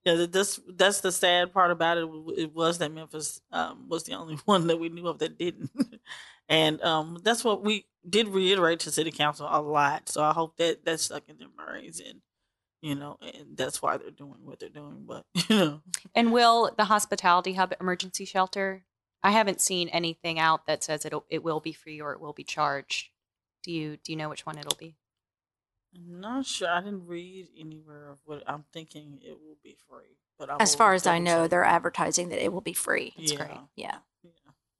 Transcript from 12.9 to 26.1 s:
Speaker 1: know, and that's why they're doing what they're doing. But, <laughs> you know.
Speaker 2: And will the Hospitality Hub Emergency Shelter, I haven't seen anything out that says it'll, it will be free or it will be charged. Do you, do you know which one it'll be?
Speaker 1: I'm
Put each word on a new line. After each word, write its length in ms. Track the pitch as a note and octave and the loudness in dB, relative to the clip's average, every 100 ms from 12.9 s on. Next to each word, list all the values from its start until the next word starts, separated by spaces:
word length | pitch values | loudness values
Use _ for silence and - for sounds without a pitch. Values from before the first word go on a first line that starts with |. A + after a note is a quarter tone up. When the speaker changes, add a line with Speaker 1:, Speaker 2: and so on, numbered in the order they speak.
| C#3+ | -8
Speaker 1:
know, 220 | D3 - | -8 -14
and 340 | D3+ - C#3+ D3 | -16 -16 -12 -6
that's 260 | C3 - | -6 -4
why 140 | - - | -6 -8
they're 160 | - | -12
doing 280 | - C#3+ - | -18 -20 -20
what 160 | C#3 - | -20 -18
they're 80 | - | -16
doing. 380 | D3+ D3 C3+ A#2 | -16 -18 -18 -16
But, 180 | A#2 - | -16 -8
<laughs> 40 | F3 - | -4 2
you 60 | A3 | 4
know. 260 | D#3+ D3+ - - - | 4 -2 -8 -8 -2
Speaker 2:
And 200 | A#3 A#3 | 2 4
will 360 | A#3+ A#3 A#3 A3 - | 6 6 6 4 2
the 60 | G3+ | 2
Hospitality 680 | G#3 - G3+ F#3 F3 F#3 | 2 2 2 4 4 2
Hub 200 | F#3 F#3 - | 0 -2 -2
Emergency 460 | F#3 F3+ F#3+ - F#3+ | -2 -2 -4 -8 -2
Shelter, 580 | F#3+ F#3+ G3+ G3 F#3+ _ _ _ _ | 0 0 -2 -4 -6 _ _ _ _
I 80 | F#3+ | 2
haven't 300 | A3 G3+ F3+ | 4 4 2
seen 260 | - F#3 E3+ | 0 0 -2
anything 500 | E3+ E3+ E3 E3+ D#3+ | -2 -2 -4 -4 2
out 300 | D#3+ D#3+ - | 2 2 0
that 160 | D3+ | -4
says 220 | - D3+ D#3 | -2 -6 -6
it'll, 180 | D3+ - | -8 -6
it 160 | D#3+ E3 | -6 -4
will 160 | D#3 | -4
be 100 | D#3+ | -6
free 300 | D3+ D#3+ D3+ | -12 -14 -12
or 100 | D3 | -10
it 80 | - | -10
will 140 | D3+ | -12
be 100 | D3 | -14
charged. 640 | - - D3 C#3 - - - _ _ _ _ _ | -8 -2 0 -2 -6 -8 -8 _ _ _ _ _
Do 80 | F3 | -8
you, 240 | E3 D3+ D3+ | -6 -6 -10
do 80 | - | -10
you 60 | D#3+ | -8
know 100 | D3+ | -8
which 180 | - - | -10 -12
one 120 | D3+ | -8
it'll 200 | D3 - | -6 -8
be? 200 | E3 D#3+ _ _ _ _ _ _ _ _ _ F3+ | -10 _ _ _ _ _ _ _ _ _ _ -20
Speaker 1:
I'm 240 | E3+ | -18